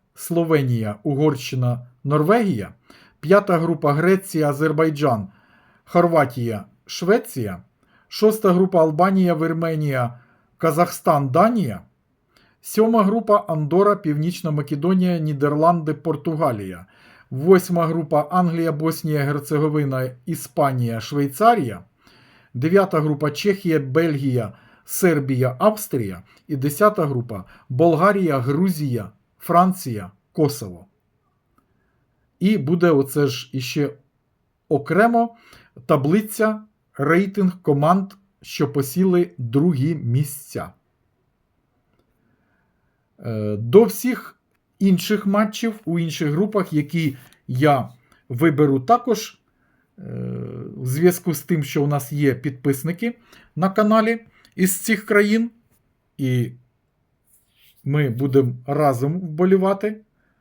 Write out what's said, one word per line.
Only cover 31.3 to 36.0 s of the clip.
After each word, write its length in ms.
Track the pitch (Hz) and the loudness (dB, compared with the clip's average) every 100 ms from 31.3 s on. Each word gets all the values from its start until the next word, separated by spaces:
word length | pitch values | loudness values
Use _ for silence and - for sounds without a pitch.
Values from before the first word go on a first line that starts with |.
| _ _ _ _ _ _ _ _ _ _ - | _ _ _ _ _ _ _ _ _ _ -2
І 180 | 185 214 | 0 0
буде 340 | 139 175 175 | 0 2 4
оце 360 | 143 135 151 139 | 4 2 0 -2
ж 220 | 123 - | -2 -10
іще 360 | 135 123 151 143 - _ _ _ _ _ _ - | -10 -6 -4 -4 -6 _ _ _ _ _ _ -4
окремо 640 | 147 - 165 233 233 233 - _ - _ - - | -4 0 2 4 2 0 -4 _ -20 _ -10 0
таблиця, 760 | 147 | 0